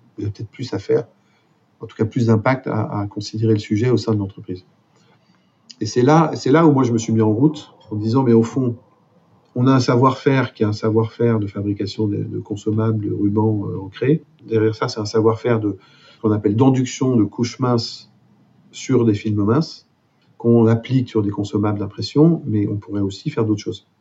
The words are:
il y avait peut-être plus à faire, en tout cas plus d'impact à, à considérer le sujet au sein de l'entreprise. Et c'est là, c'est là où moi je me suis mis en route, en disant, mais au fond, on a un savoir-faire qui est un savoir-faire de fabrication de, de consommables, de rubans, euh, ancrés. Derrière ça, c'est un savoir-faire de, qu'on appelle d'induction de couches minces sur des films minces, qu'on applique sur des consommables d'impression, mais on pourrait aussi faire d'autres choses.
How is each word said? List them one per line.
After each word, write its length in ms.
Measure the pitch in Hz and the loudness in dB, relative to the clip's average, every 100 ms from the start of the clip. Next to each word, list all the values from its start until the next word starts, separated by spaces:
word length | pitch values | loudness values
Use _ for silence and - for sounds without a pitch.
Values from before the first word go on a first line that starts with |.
| _ - | _ -10
il 40 | |
y 20 | 107 | -8
avait 60 | |
peut-être 180 | - 110 | -8 -14
plus 220 | - 120 | -12 -8
à 60 | 101 | -8
faire, 300 | - - - _ _ _ _ _ _ - | -2 -2 -2 _ _ _ _ _ _ -20
en 60 | 110 | -10
tout 100 | - | -4
cas 80 | |
plus 220 | 110 - 113 | -2 0 2
d'impact 420 | 110 127 131 - | 2 2 -2 -4
à, 320 | 110 107 104 | -6 -4 -6
à 60 | 101 | -6
considérer 460 | - 107 110 113 | -8 -10 -2 0
le 40 | 107 | 0
sujet 320 | - 107 123 | 0 -2 0
au 60 | 117 | 0
sein 180 | 113 | 0
de 40 | 104 | -2
l'entreprise. 460 | 98 - 110 90 _ _ _ _ _ _ _ _ _ _ - - | -4 -10 -14 -14 _ _ _ _ _ _ _ _ _ _ -18 -10
Et 60 | 110 | -4
c'est 160 | 123 | 2
là, 280 | 127 160 156 | 4 4 2
c'est 180 | 117 131 | -2 2
là 140 | 156 165 | 4 6
où 60 | |
moi 120 | 135 | 4
je 80 | 120 | 2
me 60 | 113 | 0
suis 140 | 104 | 0
mis 100 | 110 | 2
en 100 | 110 | 2
route, 420 | 110 151 151 - _ - | 2 0 0 -14 _ -12
en 60 | 107 | -6
disant, 260 | 110 135 | -2 0
mais 120 | 127 | 4
au 80 | 113 | 4
fond, 340 | 113 139 123 110 _ _ _ _ _ _ _ | 4 -2 -4 -6 _ _ _ _ _ _ _
on 120 | - 131 | 0 2
a 60 | |
un 80 | 131 | 2
savoir-faire 720 | - 120 131 - 139 135 120 | 2 2 2 2 0 0 0
qui 100 | - | -2
est 40 | 107 | -2
un 60 | |
savoir-faire 640 | 107 110 110 110 - 120 110 | -2 0 0 -2 0 0 0
de 60 | 101 | -2
fabrication 600 | 101 101 101 98 - 107 | -6 -4 -4 -6 -4 -4
de, 120 | 104 | -4
de 200 | 107 104 | -6 -8
consommables, 640 | - 101 110 107 113 110 | -8 -8 -4 -2 0 -2
de 80 | 104 | -4
rubans, 540 | 104 104 107 110 107 95 | -2 0 2 0 0 -4
euh, 140 | 95 | -8
ancrés. 420 | 98 - 127 165 - _ - | -10 -4 0 0 -4 _ -2
Derrière 280 | 113 110 | 0 0
ça, 140 | 107 131 | 0 -6
c'est 120 | 113 | -6
un 60 | 101 | -4
savoir-faire 520 | 113 110 110 120 113 | 2 2 2 0 0
de, 200 | 104 95 _ _ - _ | -2 -6 _ _ -20 _
qu'on 100 | 110 | -2
appelle 220 | 107 104 | 0 0
d'induction 640 | 107 131 127 127 - 131 120 | 2 4 2 -2 -2 0 2
de 80 | |
couches 340 | 104 - 117 - | 0 -2 -6 -2
minces 540 | 123 120 - - - _ _ _ _ _ _ | 0 0 -2 -12 -20 _ _ _ _ _ _
sur 320 | - - 123 | -12 -2 2
des 100 | 113 | 2
films 280 | 104 110 104 | 0 -2 -2
minces, 460 | 101 135 165 - _ _ _ _ _ - | 0 0 -2 -8 _ _ _ _ _ -4
qu'on 300 | 117 117 113 | 4 6 6
applique 420 | 113 - 131 120 | 2 0 -2 0
sur 140 | 110 | -2
des 80 | 101 | -2
consommables 480 | 104 101 107 104 104 | -4 -4 -2 -2 -2
d'impression, 640 | 101 - 107 143 165 165 123 | -6 -8 -2 4 4 4 -2
mais 220 | 107 101 | -2 -2
on 80 | 104 | -4
pourrait 240 | - 101 | -6 -4
aussi 300 | 98 - 156 | -4 -4 -6
faire 140 | 123 | -2
d'autres 180 | 107 104 | -2 -2
choses. 240 | - 104 _ _ | -6 -10 _ _